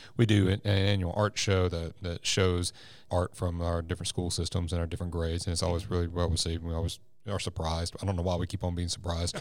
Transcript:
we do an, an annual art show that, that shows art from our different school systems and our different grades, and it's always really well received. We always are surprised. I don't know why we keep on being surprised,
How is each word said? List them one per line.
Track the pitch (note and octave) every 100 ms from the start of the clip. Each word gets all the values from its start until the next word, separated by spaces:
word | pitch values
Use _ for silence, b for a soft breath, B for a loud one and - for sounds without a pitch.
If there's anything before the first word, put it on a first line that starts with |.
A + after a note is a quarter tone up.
| B -
we | A#2
do | G#2 F#2
an, | G2+
an | G2+ G2
annual | G2 G2+ F2 E2+
art | G#2 -
show | - F#2+ F2+
that, | E2+ E2 -
that | F2+ E2+ -
shows | - F#2 F2 F2 B B B B
art | F2+ F2 -
from | F2+ E2+
our | E2+ E2+
different | E2 E2+ E2+
school | - F2+
systems | - E2+ F#2 E2+
and | E2+
our | E2+
different | E2+ F2
grades, | E2+ E2 E2 E2+
and |
it's | E2+
always | F2 E2+ -
really | F2+ E2+
well | E2+ E2+
received. | E2 E2 E2
We | E2
always | E2 F2 - - - -
are | G2
surprised. | - - D#2+ D#2+ E2+ -
I | G2
don't | F#2
know |
why | F2+ F2
we | F2
keep | -
on | F2+
being | F2 F2
surprised, | - F2+ E2+ F2 -